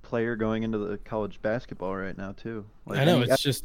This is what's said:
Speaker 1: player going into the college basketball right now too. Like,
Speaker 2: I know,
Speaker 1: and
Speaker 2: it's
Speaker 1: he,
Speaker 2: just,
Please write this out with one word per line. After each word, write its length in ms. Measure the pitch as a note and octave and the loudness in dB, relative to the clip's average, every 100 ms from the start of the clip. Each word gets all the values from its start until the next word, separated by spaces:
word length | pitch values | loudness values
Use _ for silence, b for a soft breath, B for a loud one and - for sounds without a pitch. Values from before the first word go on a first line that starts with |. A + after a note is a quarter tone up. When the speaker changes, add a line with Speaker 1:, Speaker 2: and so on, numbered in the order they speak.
Speaker 1:
player 340 | - A#2+ A#2 A#2 | -2 0 0 0
going 260 | A2 A2 | 0 2
into 160 | A2+ A2 | 0 -2
the 180 | G#2 G2+ | -2 -6
college 420 | - A2+ G2+ - | -4 -4 -4 -2
basketball 540 | G#2+ A#2 - - F#2 F#2+ | -2 -2 -4 -8 -6 -4
right 200 | F#2+ F2+ | -6 -6
now 140 | F#2+ | -8
too. 320 | G2 A2+ A2+ G2+ - - | -8 -8 -8 -10 -18 -4
Like, 140 | G2+ | 4
Speaker 2:
I 40 | |
know, 180 | D3 E3+ | 6 6
Speaker 1:
and 80 | A#2+ | 6
Speaker 2:
it's 100 | C3+ | 4
Speaker 1:
he, 60 | - | 4
Speaker 2:
just, 160 | B2+ | 0